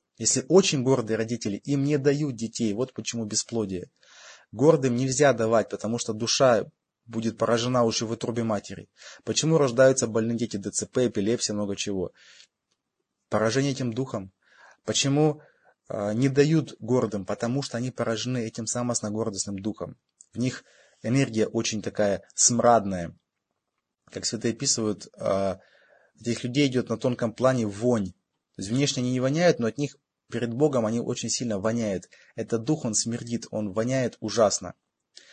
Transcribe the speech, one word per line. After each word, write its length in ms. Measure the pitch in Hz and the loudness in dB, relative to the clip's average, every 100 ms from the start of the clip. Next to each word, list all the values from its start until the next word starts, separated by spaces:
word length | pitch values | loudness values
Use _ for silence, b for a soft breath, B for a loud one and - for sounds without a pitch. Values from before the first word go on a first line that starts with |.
| _ - | _ -6
Если 280 | 110 131 - | -2 0 6
очень 340 | 180 185 143 | 6 6 2
гордые 320 | 123 131 110 110 | 2 2 2 -2
родители, 400 | 113 120 107 101 | -2 -4 -4 -4
им 300 | - 139 139 | -2 0 2
не 120 | 147 | 2
дают 380 | 143 143 151 110 | 2 2 -2 -4
детей, 380 | 113 - 113 | -6 -2 -2
вот 200 | 101 131 | -2 -4
почему 300 | - 107 117 | -6 -8 -6
бесплодие. 640 | 107 104 - 117 101 92 - _ B B B B B | -4 -4 -2 -2 -2 -4 -10 _ B B B B B
Гордым 460 | 107 143 160 135 120 | 2 4 6 2 0
нельзя 340 | 131 127 143 | 0 4 4
давать, 380 | 113 110 113 104 | 4 2 2 2
потому 280 | 101 104 117 | -4 -4 -4
что 140 | - | -4
душа 540 | 107 113 - 135 110 - - _ _ 113 | -4 -2 2 4 4 0 -10 _ _ -12
будет 320 | 113 113 101 | -6 -4 -2
поражена 460 | 110 117 123 127 | 0 0 2 2
уже 220 | 117 110 110 | 2 0 -4
в 60 | |
утробе 320 | 113 120 117 | -4 -4 -2
матери. 440 | 113 101 - 95 98 B B B | -2 -2 -6 -14 -16 B B B
Почему 340 | - 110 156 160 | -4 -2 2 4
рождаются 500 | 139 117 131 131 117 | 4 6 6 6 2
больные 300 | 113 113 117 | 0 0 -2
дети, 200 | 117 101 | -4 -4
Д 120 | 101 | -6
Ц 140 | - 98 | -6 -4
П, 220 | 143 123 | 0 0
эпилепсия, 460 | 107 101 117 - | 2 0 0 -2
много 220 | 104 101 98 | -4 -4 -4
чего? 360 | - 95 87 B B B B _ _ _ _ _ _ _ _ | -4 -4 -4 B B B B _ _ _ _ _ _ _ _
Поражение 420 | 107 110 123 139 | 0 2 2 0
этим 220 | 131 127 | -2 -4
духом. 380 | 113 131 110 95 _ b b b b - | -4 -6 -6 -10 _ b b b b -4
Почему, 560 | 107 139 143 156 147 b b b _ - | 0 2 4 2 0 b b b _ -10
а, 260 | 107 104 | -6 -2
не 160 | 110 135 | 0 2
дают 460 | 135 147 160 131 - | 4 4 4 0 -6
гордым? 460 | 110 127 110 101 95 | 0 0 0 -2 -6
Потому 360 | 104 117 135 | -4 -2 -2
что 160 | 131 117 | -4 -6
они 120 | 127 | -6
поражены 560 | - 113 110 120 127 113 | -4 -4 -2 -2 -4 -4
этим 220 | - 113 | -6 -6
самостно 420 | 120 123 117 107 | -4 -2 -2 -2
гордостным 480 | 107 110 98 - 98 | -2 -2 -4 -6 -4
духом. 380 | 107 - - - _ _ _ | -4 -6 -8 -12 _ _ _
В 40 | 110 | -4
них 260 | 123 - b b b b | -4 -4 b b b b
энергия 460 | 113 135 123 110 107 | -2 0 0 0 0
очень 340 | 113 110 107 | 0 -2 -4
такая 420 | - - 104 92 b - | -6 -2 0 0 b 0
смрадная. 800 | - 120 120 117 101 92 85 - _ _ _ _ _ _ _ _ _ | 2 4 6 6 4 -4 -6 -12 _ _ _ _ _ _ _ _ _
Как 140 | - - | -8 -6
святые 280 | 117 117 | -2 -2
описывают, 540 | 110 135 - 107 101 - - | -2 -2 0 -2 -4 -8 -6
а, 420 | 104 98 98 92 b b b b b _ | -2 0 0 -4 b b b b b _
этих 240 | 113 113 | -6 -4
людей 240 | 123 127 143 | -2 0 2
идёт 220 | 123 113 | 2 -2
на 80 | 110 | -2
тонком 360 | 131 123 113 | -2 -2 -4
плане 320 | 107 127 127 107 | 0 2 2 -2
вонь. 460 | 101 123 117 92 - _ _ _ - | 0 0 2 0 -8 _ _ _ -14
То 60 | |
есть 80 | 98 | -4
внешне 320 | 123 143 - | 0 0 -2
они 100 | 123 | -2
не 80 | 127 | 0
воняют, 380 | 131 156 175 - | 0 4 4 4
но 100 | 113 | 0
от 120 | - | -2
них 180 | 143 - _ _ _ | -4 -6 _ _ _
перед 220 | 117 120 | -6 -4
Богом 320 | 117 151 131 110 | 2 2 2 0
они 140 | 117 | -2
очень 300 | 117 120 117 | -4 -6 -6
сильно 300 | - 123 101 | -4 -4 -2
воняют. 500 | 107 117 110 92 - b b - | -2 0 -2 -4 -6 b b -10
Этот 280 | 107 117 | -4 -2
дух, 220 | 113 156 120 | 0 -2 -2
он 80 | |
смердит, 540 | 104 117 120 117 117 - | -2 -2 -6 -6 -6 -6
он 240 | 107 104 | -6 -4
воняет 440 | 95 120 131 120 - | -2 -2 0 -2 -4
ужасно. 560 | 107 107 104 - 90 - _ _ _ B B | -4 4 4 2 -6 -14 _ _ _ B B